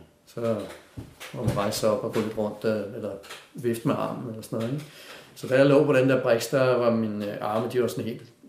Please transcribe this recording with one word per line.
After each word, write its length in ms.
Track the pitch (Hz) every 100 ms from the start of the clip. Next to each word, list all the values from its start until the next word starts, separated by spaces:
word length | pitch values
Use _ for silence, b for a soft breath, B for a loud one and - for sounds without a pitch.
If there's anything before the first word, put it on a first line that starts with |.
| - _ -
Så 300 | - 117 107 92 - - - - - -
må 80 | 131
man 120 | 110 101
rejse 220 | 101 -
sig 100 | 110
op 140 | 104
og 80 | 113
gå 80 | 113
lidt 180 | 107 110
rundt, 260 | 107 -
øh, 300 | 113 107 101 113
eller 140 | 107 - B B B
vifte 340 | - 120 113 143
med 60 | 107
armen, 300 | 110 113 123
eller 120 | 110
sådan 160 | - 113
noget, 140 | 117
ikke? 100 | 147 - B B B B
Så 120 | - 113
da 100 | 127
jeg 80 | 143
lå 180 | 139
på 80 | 147
den 160 | 131 135
der 140 | 131
briks, 240 | 127 117 -
der 280 | 139 131 123
var 140 | 120
mine, 360 | 113 110 104 104
øh, 100 | 104
arme, 260 | 107 110 120
de 100 | 123
var 60 | 113
sådan 160 | -
helt, 180 | 107 117 - -